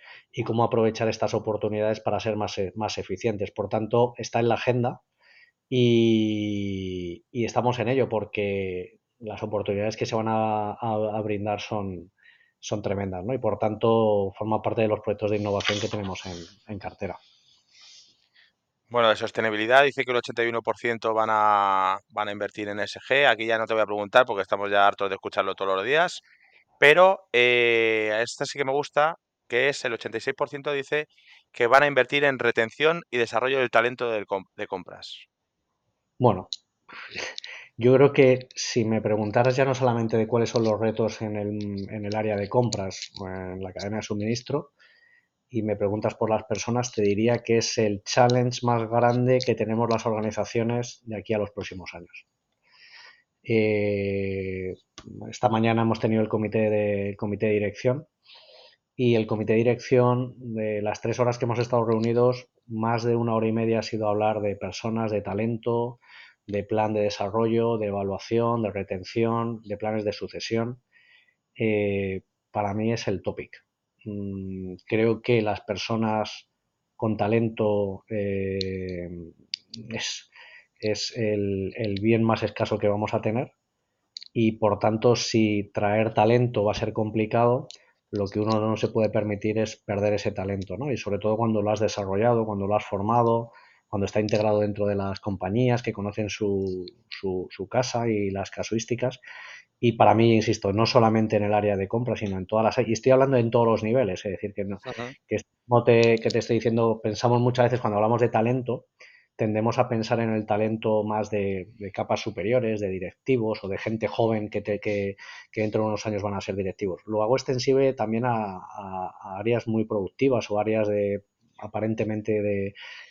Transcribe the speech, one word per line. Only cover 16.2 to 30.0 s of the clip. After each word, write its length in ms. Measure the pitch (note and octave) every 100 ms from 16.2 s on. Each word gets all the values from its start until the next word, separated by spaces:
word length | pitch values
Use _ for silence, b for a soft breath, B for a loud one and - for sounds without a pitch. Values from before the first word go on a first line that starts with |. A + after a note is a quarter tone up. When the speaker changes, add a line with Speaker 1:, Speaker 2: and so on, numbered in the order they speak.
| F#2+
Speaker 1:
en, 100 | E2+ E2 - -
en 120 | G2+
cartera. 360 | - - F#2 - _ _ _ _ _ b b b b b _ b b _ _ _ _
Speaker 2:
Bueno, 200 | A#2+ A2
de 80 | G#2
sostenibilidad, 680 | A2 - A2 G#2+ A2 C3
dice 200 | C#3 C3+
que 60 | B2+
el 80 | A#2+
ochenta 260 | - A#2+
y 40 | A#2
uno 120 | A#2
por 160 | A2+ -
ciento 380 | A#2+ A2+ A2+
van 140 | A2 A2
a, 720 | G#2+ G#2+ G#2 G2 F#2+ F#2+ G2 -
van 180 | G#2+ G#2
a 40 |
invertir 360 | G2+ G2+ - G#2
en 120 | G#2
E 40 |
S 140 | G2+ -
G. 280 | - C3+ C#3
Aquí 200 | A2 A2+
ya 120 | A2+
no 60 |
te 100 | A2
voy 80 | A2
a 40 | G2+
preguntar 400 | G#2 G2+ B2+ B2
porque 160 | G2+
estamos 280 | F#2+ G2+ G2+
ya 160 | G2+ G2+
hartos 220 | G2+ G2
de 60 |
escucharlo 400 | F#2+ G2+ G#2 F#2+
todos 220 | F2+ F#2+ F#2+
los 80 | A2+
días. 340 | D3+ F3 - b b b b _ _
Pero, 400 | C#3+ E3 F#3 G3 _
eh, 800 | A#2+ B2 A#2+ A#2 A2+ A2+ A2 G#2+ G#2+
esta 220 | A#2+ -
sí 140 | C#3 C#3
que 60 |
me 80 | C3+
gusta, 440 | C#3+ C#3 D3 D#3 - _ _ -
que 200 | A#2+ C#3
es 160 | C#3
el 80 | B2+
ochenta 260 | A2